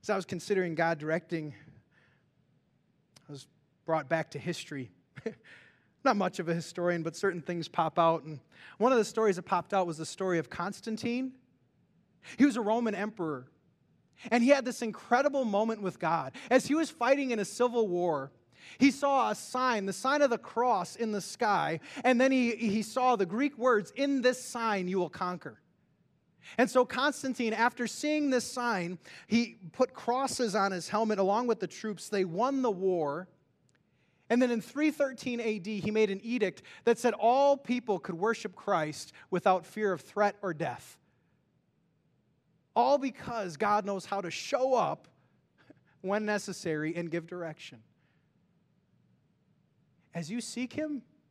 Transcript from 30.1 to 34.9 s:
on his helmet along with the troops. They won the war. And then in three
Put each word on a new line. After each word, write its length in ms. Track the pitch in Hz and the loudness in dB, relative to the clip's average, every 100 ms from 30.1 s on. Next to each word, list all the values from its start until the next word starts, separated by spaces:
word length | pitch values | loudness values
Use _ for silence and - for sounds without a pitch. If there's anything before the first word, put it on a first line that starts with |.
| 247 269 - 233 196 | 0 -2 -2 0 2
on 160 | 196 | 0
his 180 | 185 - | -2 -2
helmet 300 | 214 226 202 | -2 0 2
along 280 | 190 208 247 | 2 2 0
with 120 | 220 | -2
the 80 | 180 | -4
troops. 420 | - 220 196 - | -6 -8 -8 -6
They 160 | 202 190 | -2 -2
won 360 | 170 254 269 | 0 0 0
the 100 | 254 | -2
war. 560 | 185 190 180 147 147 185 _ _ _ _ _ _ _ _ _ _ | 0 0 0 -2 -4 -10 _ _ _ _ _ _ _ _ _ _
And 120 | 240 | 2
then 100 | 254 | 2
in 80 | 233 | 0
three 320 | - 277 302 | -4 0 0